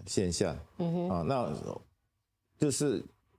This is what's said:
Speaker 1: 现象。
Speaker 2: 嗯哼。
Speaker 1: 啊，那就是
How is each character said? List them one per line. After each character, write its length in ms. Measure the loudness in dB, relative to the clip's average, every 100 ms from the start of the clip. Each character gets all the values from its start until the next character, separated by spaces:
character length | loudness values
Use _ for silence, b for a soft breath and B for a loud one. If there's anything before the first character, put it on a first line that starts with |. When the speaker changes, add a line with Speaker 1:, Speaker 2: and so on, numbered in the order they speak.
| -2
Speaker 1:
现 240 | 0 2
象。 260 | 2 0 -2 -8 -4
Speaker 2:
嗯 140 | -2
哼。 160 | 0 0
Speaker 1:
啊， 140 | 0 0
那 260 | 0 -2 -4 -6 -10 -14 _ _ _ _ _ _ _
就 140 | 0
是 320 | 4 2 2 -2 -14 _